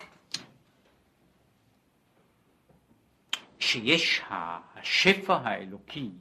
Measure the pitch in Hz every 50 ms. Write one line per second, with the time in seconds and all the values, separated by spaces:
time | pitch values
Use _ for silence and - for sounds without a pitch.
0 | - - - - _ _ - - - - - _ _ _ _ _ _ _ _ _
1 | _ _ _ _ _ _ _ _ _ _ _ _ _ _ _ _ _ _ _ _
2 | _ _ _ _ _ _ _ _ _ _ _ _ _ _ _ _ _ _ _ _
3 | _ _ _ _ _ - - - - - - - - - - 123 107 127 165 170
4 | - - - - - - 101 90 82 82 85 85 - - - - - - - -
5 | - 185 196 196 - - 180 143 123 110 98 98 95 95 101 101 - - - 147
6 | 131 104 87 90